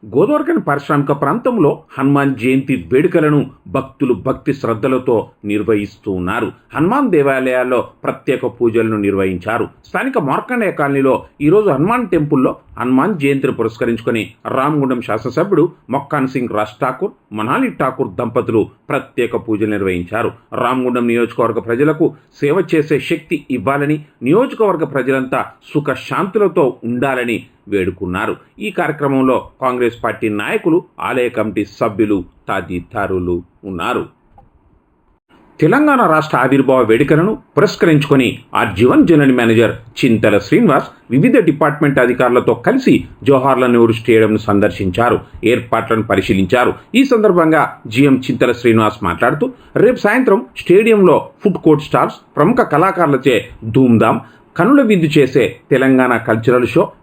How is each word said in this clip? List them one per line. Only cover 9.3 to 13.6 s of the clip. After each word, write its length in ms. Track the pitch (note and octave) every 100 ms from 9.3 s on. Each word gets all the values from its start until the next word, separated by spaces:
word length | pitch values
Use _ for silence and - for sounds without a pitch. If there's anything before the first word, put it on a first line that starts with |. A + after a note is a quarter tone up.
| F2+ G2 A2+ G#2 _ _
స్థానిక 300 | - B3 C4 D3
మార్కండేయ 460 | D#3+ - B3 G3+ -
కాలనీలో 360 | C#3+ C#3 C3+ A2 - _ D3
ఈరోజు 220 | F#3+ G#3
హనుమాన్ 320 | C3+ E3+ A#3+ A3
టెంపుల్లో 400 | F3 D3 D3 B2+ - _ -
హనుమాన్ 380 | A#2+ C3 D#3+ G3
జయంతిని 320 | C#3 C#3 C3
పురస్కరించుకొని 640 | A2+